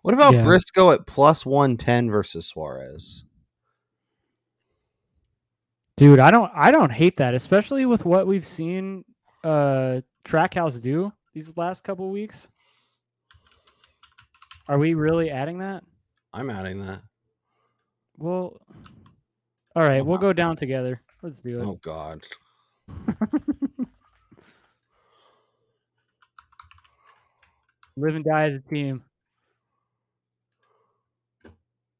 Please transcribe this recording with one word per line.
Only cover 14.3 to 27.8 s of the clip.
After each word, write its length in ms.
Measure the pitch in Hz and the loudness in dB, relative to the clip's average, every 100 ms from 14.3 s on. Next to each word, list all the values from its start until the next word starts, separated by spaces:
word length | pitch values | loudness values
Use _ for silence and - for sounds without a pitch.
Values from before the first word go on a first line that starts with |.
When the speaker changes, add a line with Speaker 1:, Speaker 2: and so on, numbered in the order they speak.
| _ - - - | _ -20 -18 -4
Speaker 2:
Are 100 | 143 | -2
we 140 | 160 | 0
really 380 | 165 151 165 160 | 0 0 -2 -2
adding 280 | 131 147 175 | -6 -8 -8
that? 260 | 196 185 _ _ _ _ _ | -12 -12 _ _ _ _ _
Speaker 1:
I'm 160 | 107 135 | -14 -10
adding 340 | 101 95 95 | -10 -10 -12
that. 160 | 98 95 104 _ _ _ _ _ _ _ _ _ _ - | -14 -16 -20 _ _ _ _ _ _ _ _ _ _ -14
Speaker 2:
Well, 420 | 160 185 180 - _ - - - _ _ _ _ _ _ _ | -8 -8 -10 -14 _ -20 -20 -20 _ _ _ _ _ _ _
all 80 | 170 | -2
right, 220 | 156 135 | 0 0
we'll 120 | 139 180 | -2 -2
Speaker 1:
Uh-huh. 60 | |
Speaker 2:
go 100 | 196 | -2
down 220 | 175 170 160 | 0 -2 -4
together. 440 | 135 131 127 123 _ _ | -6 -6 -6 -10 _ _
Let's 180 | 170 131 | -20 -16
do 200 | 123 120 | -12 -10
it. 40 | |
Speaker 1:
Oh, 120 | 104 87 | -10 -12
God. 460 | 82 80 78 78 - - _ _ _ _ - | -14 -14 -14 -16 -20 -20 _ _ _ _ -20
Speaker 2:
<laughs> 1000 | - - - 220 294 - - 277 - 247 _ _ _ _ _ _ _ _ _ _ _ _ _ _ _ _ _ _ _ _ _ _ _ _ _ _ _ - _ _ _ _ _ _ _ _ _ _ _ | -14 -10 -8 -6 -6 -8 -8 -10 -10 -14 _ _ _ _ _ _ _ _ _ _ _ _ _ _ _ _ _ _ _ _ _ _ _ _ _ _ _ -20 _ _ _ _ _ _ _ _ _ _ _